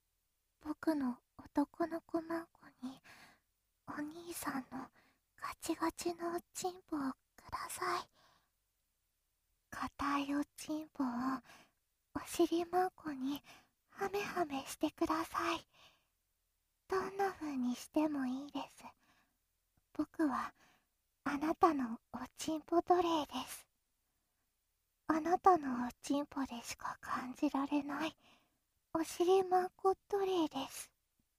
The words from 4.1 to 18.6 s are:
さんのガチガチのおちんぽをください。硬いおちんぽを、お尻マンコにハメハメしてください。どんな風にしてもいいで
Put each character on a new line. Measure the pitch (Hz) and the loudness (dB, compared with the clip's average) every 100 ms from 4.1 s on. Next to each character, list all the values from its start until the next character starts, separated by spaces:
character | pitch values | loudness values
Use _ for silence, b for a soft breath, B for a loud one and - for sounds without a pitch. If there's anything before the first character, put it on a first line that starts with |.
| 339 349 | -8 -10
さ | 330 302 | -8 -4
ん | 269 - | -4 -6
の | 254 269 b b b _ - | -10 -12 b b b _ -12
ガ | - - | -10 -8
チ | - | -4
ガ | 330 330 | 0 0
チ | - 349 | 0 -4
の | 339 339 339 | -2 -2 -4
お | - | -6
ち | - 370 | -6 -6
ん | 359 | -6
ぽ | - 311 | -6 -2
を | 269 - _ | -2 -4 _
く | - - | -20 -10
だ | - - | -8 -8
さ | - 359 359 | -4 -2 -2
い。 | - b b b b _ _ _ _ _ _ _ _ _ _ _ - | -4 b b b b _ _ _ _ _ _ _ _ _ _ _ -16
硬 | - 262 - 277 285 | -8 -8 -4 0 2
い | 277 285 | 2 0
お | 294 - | -2 -6
ち | - | -6
ん | 311 311 | -6 -6
ぽ | - | -2
を、 | 262 240 262 262 b b b b _ _ _ | -2 0 0 -2 b b b b _ _ _
お | - - | -8 -6
尻 | - 339 339 339 | 2 4 4 2
マ | 359 370 | 2 2
ン | |
コ | - 311 | 0 -8
に | 269 262 285 B B B _ _ | -4 -4 -4 B B B _ _
ハ | - 392 | -6 -4
メ | 403 | -2
ハ | 403 359 | -4 -2
メ | 320 269 - | -2 -2 -6
し | - | -2
て | 311 | -2
く | - 330 | 0 0
だ | 320 | 0
さ | 330 - 339 | 0 -2 0
い。 | 330 - b b b b _ _ _ _ _ _ _ - | -2 -6 b b b b _ _ _ _ _ _ _ -4
ど | 381 | -2
ん | 381 392 | -2 0
な | 392 | -2
風 | 359 302 269 | 0 -4 -2
に | 247 | -2
し | 247 - | -2 -2
て | 311 311 | 0 2
も | 285 254 | 2 -2
い | 262 285 | -2 -6
い | |
で | 277 | -8